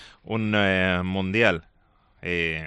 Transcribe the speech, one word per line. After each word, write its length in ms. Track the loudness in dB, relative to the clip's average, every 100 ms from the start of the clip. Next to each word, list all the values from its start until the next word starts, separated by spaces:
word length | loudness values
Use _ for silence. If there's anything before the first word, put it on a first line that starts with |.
| -20 -20
un, 300 | -8 -4 0 2
eh, 460 | 2 2 2 0
mundial. 640 | -2 -2 -2 2 2 2 -4 _ _ _ _ _
Eh, 440 | -6 -2 -2 -4